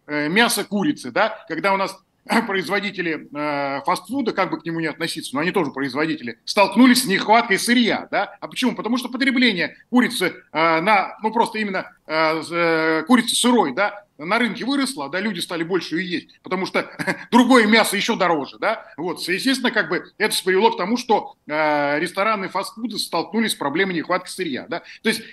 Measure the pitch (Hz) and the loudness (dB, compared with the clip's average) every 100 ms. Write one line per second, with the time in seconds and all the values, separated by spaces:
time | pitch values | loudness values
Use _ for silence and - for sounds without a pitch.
0 | - 151 147 190 233 - - 202 151 - | -8 -4 0 2 2 0 -4 -2 0 -2
1 | 127 139 214 - - 156 196 196 185 - | -4 0 0 -2 -10 -4 0 0 -2 -6
2 | _ _ - 220 - 190 147 202 202 196 | _ _ -2 -2 0 -4 -2 -2 -4 -4
3 | 170 151 127 147 147 143 139 139 139 180 | -4 -4 -8 -6 -4 -2 -4 -4 -2 -4
4 | - 277 220 220 180 151 165 165 160 135 | -4 -4 -2 0 -2 -2 -6 -4 -4 -4
5 | 165 160 - 131 170 190 151 135 139 123 | -6 -6 -6 -4 -2 0 -2 -2 -4 -2
6 | 160 151 120 - - - 196 220 254 247 | -2 -4 -8 -12 -4 2 4 6 6 6
7 | 180 190 151 226 - - - 240 220 123 | 2 -2 4 4 4 0 2 2 2 0
8 | 87 170 196 - 156 160 247 180 208 247 | -2 -4 -4 -8 -12 -2 -2 -2 -4 -4
9 | - 247 262 254 247 185 151 - - 247 | -4 -2 0 2 2 2 -2 -6 0 2
10 | 220 - 180 - _ 151 165 160 180 208 | 2 0 -2 -4 _ 2 2 4 4 2
11 | 170 - 220 233 202 214 208 185 - _ | 2 -4 -4 0 0 0 -4 -4 -8 _
12 | - 156 160 160 135 170 170 160 160 160 | -4 0 2 0 -2 0 2 2 2 0
13 | 156 247 - - 240 247 165 127 202 - | 4 2 4 0 2 4 2 0 -2 -4
14 | - - 156 220 240 180 220 285 269 269 | -20 -12 -4 0 0 -4 -4 -2 -2 -4
15 | 139 185 214 175 - 175 165 185 - 160 | -6 -4 -4 -6 -6 -6 -2 -4 -2 -6
16 | 180 160 - _ 156 185 180 196 - - | -4 -6 -10 _ -8 -6 -2 -4 -4 -8
17 | - 185 - 233 247 254 208 226 202 196 | -6 -6 2 4 8 8 8 6 4 0
18 | - 208 175 160 131 110 170 220 - - | -2 0 2 2 -2 -4 -4 -4 -8 -10
19 | 175 151 - 185 254 262 240 214 160 165 | -8 -6 -4 -2 0 0 0 0 -2 -2
20 | - - 208 - 185 185 220 226 185 240 | -6 -4 -2 -2 0 4 4 2 -2 -2
21 | - 208 - - - 151 156 147 143 147 | 2 0 0 -14 -6 0 2 2 2 0
22 | 170 196 208 214 180 180 190 - 233 202 | -2 -2 0 0 -2 -4 -6 -8 -8 -6
23 | - 170 156 214 220 - 147 156 196 175 | -4 -4 -2 -2 -2 -2 -4 -2 -2 -2
24 | 135 185 - - 175 120 90 170 - - | -2 -4 -4 -8 -6 -6 -6 -10 -10 -6
25 | 226 - - | -2 -2 -6